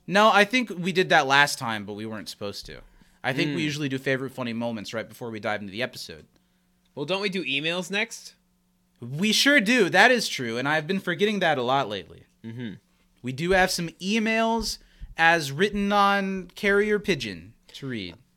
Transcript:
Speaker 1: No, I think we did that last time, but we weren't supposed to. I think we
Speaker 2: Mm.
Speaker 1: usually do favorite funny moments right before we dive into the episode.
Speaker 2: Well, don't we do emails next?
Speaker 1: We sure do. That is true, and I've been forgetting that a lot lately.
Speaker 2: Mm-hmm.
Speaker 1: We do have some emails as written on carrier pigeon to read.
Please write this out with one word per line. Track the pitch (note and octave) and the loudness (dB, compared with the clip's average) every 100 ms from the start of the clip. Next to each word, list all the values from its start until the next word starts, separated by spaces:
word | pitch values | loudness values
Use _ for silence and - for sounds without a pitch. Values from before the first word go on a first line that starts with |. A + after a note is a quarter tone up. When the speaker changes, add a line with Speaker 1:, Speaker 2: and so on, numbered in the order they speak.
| - | 0
Speaker 1:
No, | F#3+ G#3+ | 4 6
I | G3 G#3 | 6 4
think | B3+ A#3 | 2 -2
we | F3+ F3 | -4 -2
did | F3+ F3 | 0 4
that | E3+ C3+ | 4 6
last | C#3 C#3+ - | 6 6 2
time, | A#2+ G#2+ G2 | -4 -6 -6
but | |
we | G#2 A2 | -10 -8
weren't | G#2+ F2 | -10 -12
supposed | - G#2 - - | -10 -10 -10 -14
to. | B1+ - _ _ _ | -16 -18 _ _ _
I | B2 | -4
think | C#3 D#3+ C#3+ | -2 -2 0
we | |
Speaker 2:
Mm. | D3+ | -2
Speaker 1:
usually | C#3+ C#3+ | -2 -4
do | C3 | -4
favorite | C3+ C3 C3 | -2 -2 -4
funny | - A#2+ | -8 -8
moments | A2+ A#2+ A2+ G2 | -4 -4 -6 -8
right | A2+ G#2+ | -8 -10
before | G#2+ A#2+ | -12 -10
we | A2 | -6
dive | G#2+ G#2 | -4 -4
into | G2+ | -6
the | G2+ | -6
episode. | B2+ - - D#2+ - _ _ _ _ _ _ | -6 -6 -14 -16 -20 _ _ _ _ _ _
Speaker 2:
Well, | - D3 | -10 -6
don't | F#3+ | -4
we | G3+ | -4
do | F#3 C3 | -4 -4
emails | C#3 D#3+ F3 E3+ | -4 -2 -4 -4
next? | G3+ A3+ - - _ _ _ _ _ _ - | -6 -6 -10 -18 _ _ _ _ _ _ -18
Speaker 1:
We | A#2+ C#3+ G#3 | -10 -2 0
sure | G3+ C#4 C#4+ | 2 6 4
do. | G3 B3+ F3 | 6 4 6
That | F3+ A#3 | 6 6
is | B3 - | 6 0
true, | - A#2+ A2+ | -4 -4 -2
and | C#3 | 0
I've | D#3 D#3 | 0 0
been | F#3+ | -4
forgetting | F#3 D#3+ G3+ G#3 | -2 0 0 2
that | F3 C#3 | 2 2
a | |
lot | A#2+ C3+ A2+ | 2 2 0
lately. | G2+ E2 F2 - _ A2+ | -6 -10 -18 -20 _ -14
Speaker 2:
Mm-hmm. | A#2 A#2+ F2+ _ _ _ _ | -10 -10 -12 _ _ _ _
Speaker 1:
We | B2 | -10
do | B2+ E3+ | -6 0
have | F#3 F#3 | 2 2
some | F3+ E3+ - | 0 -6 -8
emails | F#3 A3+ G#3+ A3 A3+ A3+ A3 - _ - - - | -2 0 2 2 2 0 -4 -8 _ -20 -12 2
as | E3 E3+ C#3 | 4 4 0
written | C#3 G3+ G3+ G3+ | -2 -2 0 0
on | G3+ G3+ G3+ F#3+ F#3+ F3 - | 2 4 2 -2 -6 -10 -4
carrier | G3+ G3+ G#3+ G#3 | 0 2 2 0
pigeon | G#3 D#3+ A2+ F2+ F#2 - _ | 0 -2 -2 -10 -14 -20 _
to | - C3+ | -14 -8
read. | A#2+ F2+ E2+ _ | -8 -8 -12 _